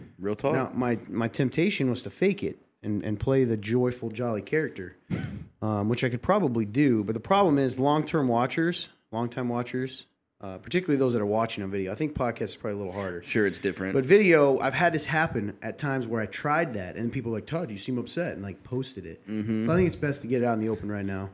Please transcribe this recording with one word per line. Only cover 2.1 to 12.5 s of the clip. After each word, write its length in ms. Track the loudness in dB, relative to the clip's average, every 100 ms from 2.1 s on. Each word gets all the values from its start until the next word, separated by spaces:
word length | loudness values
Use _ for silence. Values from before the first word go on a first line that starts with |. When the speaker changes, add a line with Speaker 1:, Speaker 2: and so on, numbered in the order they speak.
| 0 0 2
Speaker 2:
it 140 | -4 -6 _ _
and, 220 | -4 -2
and 160 | -2 -2
play 240 | 2 4
the 140 | 4 2
joyful, 520 | 0 2 2 -2 -6
jolly 320 | -6 -4 -4
character, 540 | -2 -2 -2 -6 -12 -14 -8 -6 -6
Speaker 1:
<laughs> 320 | -10 -14 _
Speaker 2:
um, 280 | -2 0 0
which 140 | 2
I 60 | 0
could 120 | 0
probably 440 | 2 2 2 0 0
do. 380 | 2 4 4
But 100 | 0
the 60 | -2
problem 400 | 4 6 6 6
is 180 | 4 2
long-term 500 | 2 2 2 0 2
watchers, 600 | 2 2 0 0 -2 -6 _ _
long-time 380 | -4 -4 -2 -2
watchers, 580 | -2 -4 -4 -6 -8 -16 _ _ _
uh, 180 | -12 -12
particularly 380 | -4 -2 2 2
those 140 | 2
that 80 | 2
are 40 | 2
watching 380 | 0 0 -2
on 80 | -4
video. 200 | -4 -4
I 40 | -2
think 180 | -4
podcast 280 | -2 -2 -2
is 120 | -6